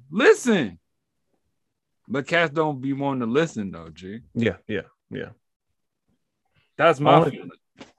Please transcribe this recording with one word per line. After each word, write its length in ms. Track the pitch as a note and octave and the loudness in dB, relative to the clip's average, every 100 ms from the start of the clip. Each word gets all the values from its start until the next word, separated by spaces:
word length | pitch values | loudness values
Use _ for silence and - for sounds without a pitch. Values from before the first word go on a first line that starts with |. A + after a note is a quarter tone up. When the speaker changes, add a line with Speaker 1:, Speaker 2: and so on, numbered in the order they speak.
| C3 | -10
Speaker 1:
listen. 680 | E3+ E4 A4 B3 G3+ A2 E2+ _ _ _ _ _ _ _ _ _ _ _ _ - | 2 4 4 4 0 0 -6 _ _ _ _ _ _ _ _ _ _ _ _ -10
But 180 | C3+ C#3 | -8 -2
cats 240 | E3+ E3 | 0 0
don't 260 | C#3+ D#3 C#3 | 0 -2 -2
be 120 | C3+ | -6
wanting 280 | C3+ C#3 C3+ | -4 -4 -2
to 40 | A#2 | -2
listen 380 | B2+ E3 A2+ G2 | 0 0 -4 -10
though, 180 | E2 E2 | -10 -16
G. 320 | D#2+ F#2 A2 - | -16 -16 -16 -10
Speaker 2:
Yeah, 240 | A#2 A#2 F2 - | -2 -2 -2 -6
yeah, 140 | G#2 - _ - | -8 -8 _ -16
yeah. 180 | - - - _ _ _ _ _ _ _ _ _ _ _ _ _ - | -12 -12 -16 _ _ _ _ _ _ _ _ _ _ _ _ _ 2
Speaker 1:
That's 220 | D#3+ C#3 | 2 4
my 160 | D3 E3 | 4 4
Speaker 2:
Only 160 | D#3+ | 4
Speaker 1:
feeling. 180 | - - - _ - - | -2 -12 -20 _ -20 -20